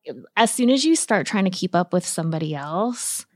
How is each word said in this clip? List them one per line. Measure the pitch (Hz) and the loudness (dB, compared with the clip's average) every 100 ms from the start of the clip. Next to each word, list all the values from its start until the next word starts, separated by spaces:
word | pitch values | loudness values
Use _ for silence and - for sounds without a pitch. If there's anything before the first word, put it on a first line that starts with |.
| - 127 - 208 | -14 -14 -6 2
as | 226 | 2
soon | - 247 | 4 2
as | 269 | 4
you | 302 | 4
start | 320 - 202 - | 2 2 0 0
trying | 208 | 0
to | 190 | 0
keep | 185 185 | 0 0
up | 175 180 | 0 2
with | 185 - | 0 -2
somebody | - 160 160 156 | -4 -2 -2 -4
else, | 143 147 170 233 240 - - - | -6 -6 -2 -2 -4 -6 -8 -10